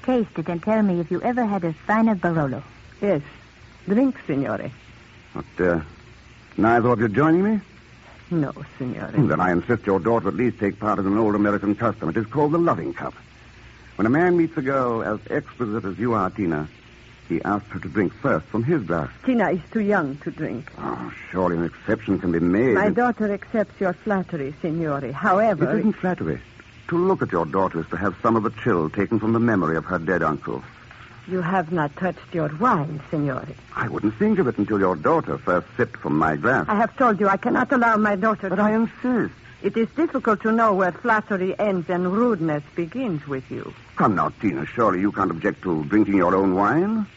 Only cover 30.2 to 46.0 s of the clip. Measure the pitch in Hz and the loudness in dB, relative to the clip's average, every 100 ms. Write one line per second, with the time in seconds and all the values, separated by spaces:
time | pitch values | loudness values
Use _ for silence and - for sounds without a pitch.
30.2 | 80 73 - 58 - - - - - - | 0 -2 -6 -10 -10 -20 -20 -20 -20 -20
31.2 | - 185 165 190 160 175 147 - 190 165 | -6 -4 0 -2 0 -2 -2 -2 -6 -6
32.2 | - 170 151 151 247 196 147 151 - 156 | -8 -4 -4 0 2 2 -2 -8 -6 -4
33.2 | 147 131 147 - - - 120 - 110 110 | -2 -4 -10 -16 -12 -6 -4 -2 -2 0
34.2 | 214 208 135 107 104 104 95 87 90 160 | 2 2 2 0 0 2 2 2 2 0
35.2 | - 69 - 90 80 - 117 - 76 73 | 0 -4 0 0 0 -4 -4 -4 -2 0
36.2 | 80 76 107 131 76 202 226 - 247 196 | 2 0 0 0 0 0 0 2 2 4
37.2 | 196 196 247 262 247 269 233 214 214 202 | 2 0 0 0 0 2 2 2 2 2
38.2 | 220 214 190 185 208 220 226 - 254 247 | 0 -2 -2 0 2 2 0 -2 -2 0
39.2 | 110 - - - 202 220 226 - 320 262 | -2 -6 -20 -6 -4 0 -2 0 -2 0
40.2 | 226 208 220 226 226 190 180 156 240 214 | 0 0 2 2 4 4 0 0 0 0
41.2 | - 196 185 - 208 190 160 175 180 202 | 0 -4 -2 0 0 0 -2 -2 0 2
42.2 | 240 202 160 147 147 - 165 240 254 151 | 2 2 0 -2 -6 -8 -6 -6 -4 -6
43.2 | 143 135 - 135 - - - - 135 90 | -6 -8 -8 -10 -10 -16 -14 0 2 2
44.2 | 78 - 107 69 73 - 110 90 101 107 | 0 0 -2 -2 -6 2 2 2 0 0
45.2 | 95 82 101 78 92 80 73 104 | -2 0 -2 -2 -2 -2 2 2